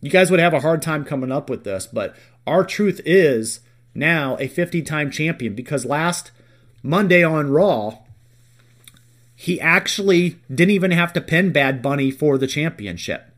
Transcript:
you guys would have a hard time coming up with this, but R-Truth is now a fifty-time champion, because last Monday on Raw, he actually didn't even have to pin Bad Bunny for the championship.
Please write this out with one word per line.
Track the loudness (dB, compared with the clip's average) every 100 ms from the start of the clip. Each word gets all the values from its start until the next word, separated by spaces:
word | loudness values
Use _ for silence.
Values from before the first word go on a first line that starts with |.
you | 2
guys | 2 4
would | 4
have | 4
a | 2
hard | 0 -2
time | -2 -6
coming | -4 -6 -4
up | -6 -6
with | -10
this, | -6 -8 -6
but | -8 -8 -10 _ _ -2
R-Truth | 0 0 0 -2 -2
is | 2 4 4 2 -2 -8 _ _ _
now | -4 0 0 -2 -4
a | -6
fifty-time | -4 -2 -2 -4 -4 -4
champion, | -4 -4 -4 -6
because | -8 -6 -6
last | -2 -2 -2 -4 -10 _ _ _ _ _
Monday | -2 0 4 4
on | 4 2 0
Raw, | 2 2 0 -4 -10 _ -20 _ _ _ _ _ _ -20 _ _ _ _
he | _ -6 -2
actually | 2 0 0 -4 2 4 2 -4 _
didn't | 2 4
even | 4 2
have | 2 0
to | -2
pin | -2 0 2
Bad | 2 2 0
Bunny | -2 0 0
for | 0 0 2
the | 0
championship. | -2 -4 -4 -10 -10 -8 -8 -10